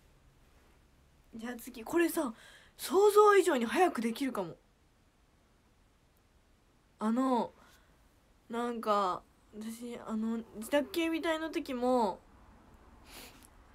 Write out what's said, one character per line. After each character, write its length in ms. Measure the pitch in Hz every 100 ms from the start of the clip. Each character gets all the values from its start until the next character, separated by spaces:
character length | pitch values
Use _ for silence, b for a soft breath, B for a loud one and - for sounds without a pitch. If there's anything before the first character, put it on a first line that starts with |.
| _ _ _ _ _ _ _ _ _ _ _ _ _ 226
じ 120 | 233
ゃ 40 |
あ 40 | 247
次、 280 | - 233
こ 160 | 220 339
れ 100 | 330
さ、 240 | 330 277 B B B B -
想 340 | - 320 415
像 240 | 415 415 392
以 80 |
上 140 | 349 277
に 80 | 226
早 260 | 247 349
く 100 | -
で 120 | 226
き 120 | 226 269
る 60 |
か 120 | 220
も。 120 | 175 - _ _ _ _ _ _ _ _ _ _ _ _ _ _ _ _ _ _ _ _ _ _ _ _
あ 140 | 214
の、 420 | 233 262 240 185 - B B B B _ _ _ _ _
な 180 | 233 240
ん 120 | 233
か、 420 | 220 208 190 175 - _ _ 214
私、 400 | 220 226 240 233 -
あ 100 | 220
の、 240 | 226 226 226 208
自 120 | 220
宅 220 | 294 294
警 140 | 339 330
備 160 | 330
隊 180 | 330 311
の 100 | 320
時 240 | 311 277
も、 460 | 247 247 254 208 170 - - - - - - - - - B B B B - -